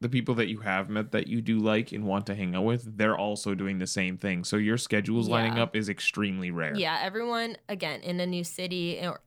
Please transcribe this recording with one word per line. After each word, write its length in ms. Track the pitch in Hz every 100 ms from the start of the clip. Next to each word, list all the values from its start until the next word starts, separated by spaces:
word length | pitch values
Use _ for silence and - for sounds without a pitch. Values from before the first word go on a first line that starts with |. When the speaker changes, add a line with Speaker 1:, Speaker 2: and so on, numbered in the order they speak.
Speaker 1:
the 80 | 120
people 260 | 127 117 117
that 120 | 101
you 100 | 107
have 280 | 107 95 98
met 220 | 107 107
that 160 | 107 87
you 120 | 117
do 180 | 110 110
like 340 | 107 107 -
and 120 | 104 104
want 200 | 98 101
to 80 |
hang 220 | 101 90 92
out 80 |
with, 320 | 107 120 117 107
they're 180 | 110 101
also 380 | 104 104 104
doing 240 | 98 98 95
the 80 | 92
same 320 | 101 92 92
thing. 240 | 101 87
So 140 | 87 107
your 220 | 107 120
schedules 500 | - 107 98 117 110
lining 280 | 117 113 117
Speaker 2:
Yeah. 60 |
Speaker 1:
up 140 | 113 110
is 120 | 104
extremely 640 | 98 - 104 104 95 90
rare. 260 | 85 78 208
Speaker 2:
Yeah, 220 | 160 165
everyone, 560 | 185 214 233 233 233 - -
again, 320 | 196 160 131
in 180 | 175 180
a 80 | 180
new 160 | 175
city 560 | 170 - 180 180 170 -
or, 200 | 175 -